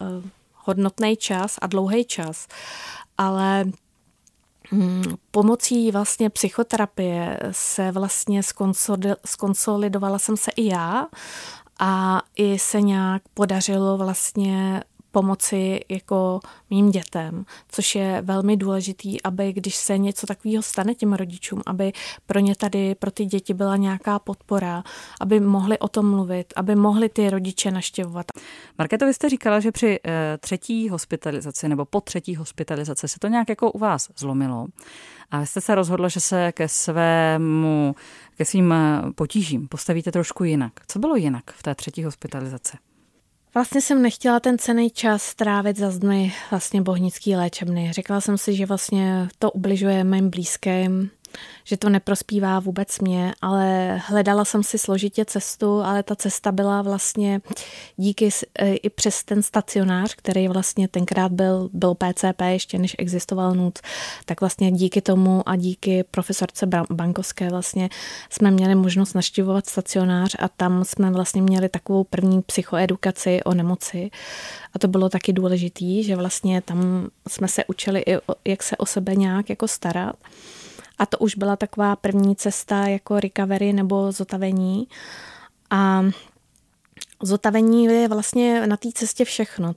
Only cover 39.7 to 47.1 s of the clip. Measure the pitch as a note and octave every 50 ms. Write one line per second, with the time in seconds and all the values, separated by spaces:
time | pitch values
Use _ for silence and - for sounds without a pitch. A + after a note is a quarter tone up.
39.7 | - C#3+ - - E3 E3 - F3 D#3+ F3 E3 - - - F3+ E3 D#3 C#3+ B2+ A#2
40.7 | _ - - - - G3+ B3+ D#4+ D4+ A3 D#3+ C#3+ B2 B2 - - - - - D3
41.7 | C3+ - - - - E3+ D#3+ D#3 - - - C3+ - C3+ C3 C3 C3 B2 - -
42.7 | - - _ _ _ _ _ _ _ _ _ _ _ _ _ _ - A#3+ B3 -
43.7 | - C#4 C4+ - C#4+ C4 B3 A#3 - - - B3 A#3+ A#3+ - B3+ B3 A3+ - -
44.7 | A#3 A#3 A#3 A#3 - - A#3 A3 G#3 G3+ - - - - A3 G#3 G3+ G3+ G3 G#3
45.7 | G3 G3+ G3+ G3 F#3 F3+ G3+ G3+ G3 G3 F#3+ F#3+ F#3 - - - G3+ F#3 - -
46.7 | - G3 F3+ F#3+ F#3 F3 F#3 F3+